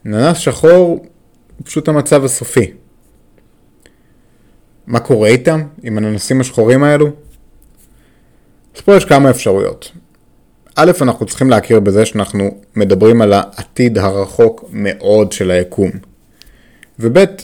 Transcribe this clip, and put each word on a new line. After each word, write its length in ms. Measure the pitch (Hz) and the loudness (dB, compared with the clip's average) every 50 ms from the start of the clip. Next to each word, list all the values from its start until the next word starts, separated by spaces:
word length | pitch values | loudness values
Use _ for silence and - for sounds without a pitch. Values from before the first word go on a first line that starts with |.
| - | -12
ננס 320 | 107 104 110 127 165 175 - | -8 -4 -2 0 0 -2 -2
שחור 340 | - 160 - - - 160 | -2 -4 -2 2 4 6
הוא 920 | 175 185 180 175 170 - - - _ _ _ _ _ _ _ _ _ - - | 6 6 4 2 -2 -4 -8 -14 _ _ _ _ _ _ _ _ _ -20 -18
פשוט 240 | - - 160 151 160 | -10 -8 -6 -4 -2
המצב 380 | 151 147 143 - 151 143 135 | -2 -2 0 2 2 2 2
הסופי. 460 | 127 - - 123 - - 127 104 - - - _ _ _ _ _ _ _ _ _ _ _ _ _ _ _ _ _ _ _ _ _ _ _ _ _ _ _ _ _ _ _ _ _ _ _ _ _ _ _ _ _ - | 0 -4 -6 -8 -6 -4 -4 -4 -4 -6 -14 _ _ _ _ _ _ _ _ _ _ _ _ _ _ _ _ _ _ _ _ _ _ _ _ _ _ _ _ _ _ _ _ _ _ _ _ _ _ _ _ _ -6
מה 120 | 120 113 | -6 -4
קורה 300 | - - 131 107 107 107 | -2 0 0 2 2 2
איתם, 320 | 120 131 131 170 160 156 151 143 - - - | 2 2 2 0 -2 -2 -4 -8 -12 -14 -10
עם 140 | 117 107 107 | -8 -6 -4
הננסים 440 | 110 107 107 101 - - 131 131 | -4 -4 -4 -6 -4 -4 -2 -2
השחורים 420 | 127 127 - - 110 117 127 135 143 | -2 -2 -2 0 2 2 2 2 2
האלו? 280 | 147 147 143 151 147 147 - - - - - _ _ _ _ _ _ _ _ _ _ _ _ _ _ _ _ _ _ _ _ _ _ _ _ _ _ - | 2 2 2 0 0 -2 -6 -18 -20 -20 -20 _ _ _ _ _ _ _ _ _ _ _ _ _ _ _ _ _ _ _ _ _ _ _ _ _ _ -20
אז 60 | - | -4
פה 140 | - - 202 | 0 2 2
יש 100 | 185 - | 2 2
כמה 240 | - 147 139 143 135 | 2 2 4 4 2
אפשרויות. 640 | 123 - - 110 95 98 98 92 - - - - - - - _ _ _ _ _ _ _ _ _ _ _ _ _ _ | 2 0 0 -2 -2 0 -2 -4 -6 -10 -18 -20 -20 -20 -20 _ _ _ _ _ _ _ _ _ _ _ _ _ _
א', 160 | - 156 175 170 - | 0 2 2 2 2
אנחנו 240 | 139 123 113 - 113 | 0 -2 -2 -4 -6
צריכים 240 | 101 - - 131 131 | -10 -6 -2 0 2
להכיר 300 | 120 107 - - 117 107 | 2 2 2 2 2 2
בזה 260 | 98 101 98 104 107 | 2 2 2 0 0
שאנחנו 520 | 101 - 104 98 - - 101 98 101 - - - _ - | 0 -2 -6 -6 -6 -4 -4 -4 -4 -6 -10 -16 _ -6
מדברים 460 | 107 101 98 101 92 107 110 117 117 | -4 -2 0 2 2 4 4 4 4
על 120 | 110 104 101 | 4 2 2
העתיד 640 | 101 - - - - - - - - 123 120 110 104 | 2 0 -4 -10 -18 -18 -10 -4 -2 -2 -2 0 -2
הרחוק 680 | 98 98 98 98 98 92 - - 117 113 113 - - - | -2 -2 -2 -4 -6 -4 0 0 0 0 0 -4 -12 -16
מאוד 600 | - 104 101 98 87 - - 98 104 107 104 92 | -12 -8 -6 -6 -6 -4 -2 0 2 2 2 0
של 200 | - - 101 92 | -2 -4 -4 -2
היקום. 400 | 90 90 90 - - - 98 90 - 98 - _ _ _ _ _ _ _ _ _ _ _ _ _ _ _ _ _ _ - | -2 -2 -2 -4 -4 -4 -4 -4 -4 -8 -16 _ _ _ _ _ _ _ _ _ _ _ _ _ _ _ _ _ _ -6
וב', 180 | 110 117 127 180 196 190 196 - | -4 0 2 2 2 2 0 -6